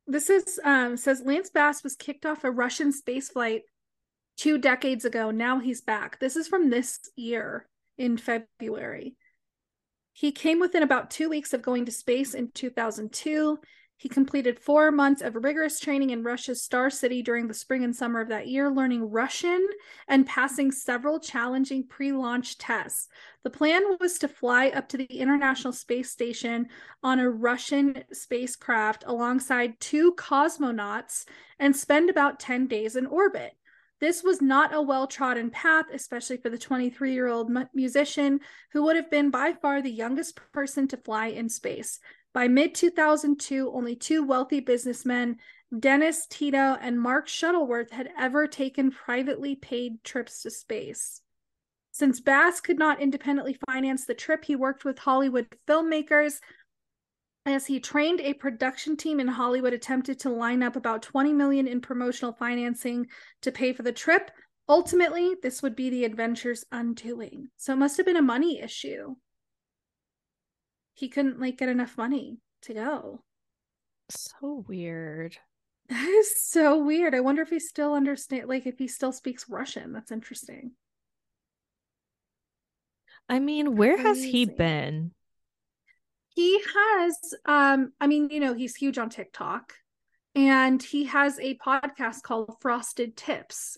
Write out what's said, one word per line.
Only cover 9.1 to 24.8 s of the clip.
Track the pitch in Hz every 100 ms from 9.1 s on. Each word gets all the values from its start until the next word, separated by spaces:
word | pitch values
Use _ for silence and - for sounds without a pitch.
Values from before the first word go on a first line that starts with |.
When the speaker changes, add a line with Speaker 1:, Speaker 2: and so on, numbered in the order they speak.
| 254 _ _ _ _ _ _ _ _ _
Speaker 1:
He | - 294
came | 285 330 330
within | 359 359
about | 294 262 -
two | - 311
weeks | 302 -
of | 247
going | 240 247 240
to |
space | - - 247 262
in | 233 240
two | - 254
thousand | 247 226 214 214
two. | - 311 302 302 302 _ _ _ _
He | 262
completed | 269 269 277 247 240
four | - 294 311
months | 294 277 277
of | 240
rigorous | 226 269 302 311 -
training | 302 277 269
in | 240
Russia's | 233 247 - 240
Star | - 247 262
City | 269 247 254
during | 240 233 233
the |
spring | 214 - 262
and | 247
summer | 240 240 233
of | 226
that | 214 220
year, | 269 285
learning | 269 254 240 220
Russian | 220 269 - 349 359 392 415 - - -
and | 269
passing | 269 - 269 269 277
several | 262 - 247 277 320
challenging | - 247 247 262 269 269
pre-launch | 254 - 277 269 240 247 247 -
tests. | - 220 - - - - - _
The | 262
plan | - 302 349 403 359
was | 359 -
to | 285
fly | - 247 247 262
up | 277